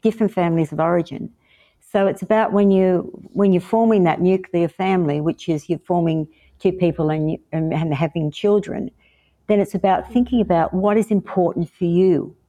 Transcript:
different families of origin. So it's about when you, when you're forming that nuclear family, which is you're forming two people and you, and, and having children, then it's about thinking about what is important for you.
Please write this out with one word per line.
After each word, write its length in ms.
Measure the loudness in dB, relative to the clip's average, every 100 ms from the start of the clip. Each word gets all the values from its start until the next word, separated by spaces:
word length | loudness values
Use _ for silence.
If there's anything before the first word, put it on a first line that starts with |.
different 320 | 0 0 -2
families 400 | 0 0 0 -2
of 80 | -2
origin. 500 | 0 0 -2 -8 -14 _ _ _ _ _
So 260 | _ 0 0
it's 160 | -2
about 300 | -2 0 2
when 180 | 4 4
you, 400 | 4 4 2 -2 -12 -12
when 180 | 0 2
you're 80 | 2
forming 440 | 0 0 2 4
that 180 | 2 2
nuclear 460 | 2 0 -2 -2 -2
family, 520 | _ -2 0 0 -2
which 280 | -2 -4 -4
is 200 | -6 -4
you're 100 | -8
forming 460 | _ -2 0 -2 -6 _ _ _
two 140 | -2
people 380 | 0 -2 0 -2
and 220 | -2 -2
you, 60 | -4 _
and, 220 | -4 -2
and 180 | -2 -2
having 380 | -2 -2 -4 -6
children, 600 | -4 0 0 -2 -8 -10 _ _ _ _ _ _
then 120 | -2
it's 140 | 0
about 360 | -2 0 0 0
thinking 300 | -2 0 0
about 320 | 0 0 0
what 240 | 0 0 0
is 140 | 0
important 580 | -2 -2 0 0 0 -6
for 160 | _
you. 500 | -2 2 4 2 -2 -14